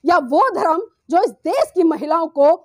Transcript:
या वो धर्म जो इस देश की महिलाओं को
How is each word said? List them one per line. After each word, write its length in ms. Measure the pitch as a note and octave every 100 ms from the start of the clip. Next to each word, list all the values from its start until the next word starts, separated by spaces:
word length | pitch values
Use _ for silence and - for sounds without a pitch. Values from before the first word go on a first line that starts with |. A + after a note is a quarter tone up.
| D4+
या 120 | F4
वो 320 | B3+ D4+ B4+
धर्म 320 | F4+ F#4 D#4+ A4+ _ -
जो 120 | E4+
इस 80 | G4
देश 420 | G#3 D#4 C5 - F4+
की 80 |
महिलाओं 440 | E4 C#4+ D4 E4 D#4+
को 280 | D4 C#4+ E4+